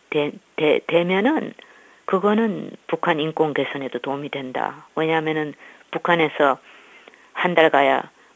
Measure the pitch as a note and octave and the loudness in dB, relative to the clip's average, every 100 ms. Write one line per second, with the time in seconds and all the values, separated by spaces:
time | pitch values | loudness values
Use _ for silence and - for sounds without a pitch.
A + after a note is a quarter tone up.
0 | - D3+ D3 - _ - D3+ - - E3+ | -6 -2 -2 -6 _ -2 2 2 2 0
1 | F3 F#3+ A#3+ D#4 - - - - - - | 2 2 2 0 -4 -12 -20 -20 -20 -14
2 | - F#3+ G#3 G#3+ A3+ E3 - - - E3 | -2 0 2 2 0 -2 -8 -12 -6 -2
3 | F3 D#3 D#3 D#3 D#3 C#3 C3+ C#3 C3 A#2+ | 0 0 -2 0 0 0 -2 -4 -8 -8
4 | C#3+ C#3 D3 C#3 B2+ B2 A#2 D3 - - | -6 -6 -6 -8 -8 -6 -6 -6 -10 -4
5 | D#3+ D#3+ D#3 D#3 D3+ - - - - E3 | 0 0 0 -4 -4 -8 -20 -20 -10 -4
6 | - E3+ D3+ - C#3+ B2+ - - - - | 0 2 2 2 0 0 -6 -20 -20 -20
7 | - - - - F3+ E3+ D#3 C#3 C3+ C3 | -20 -20 -14 -4 0 4 6 6 4 2
8 | - _ - | -2 _ -20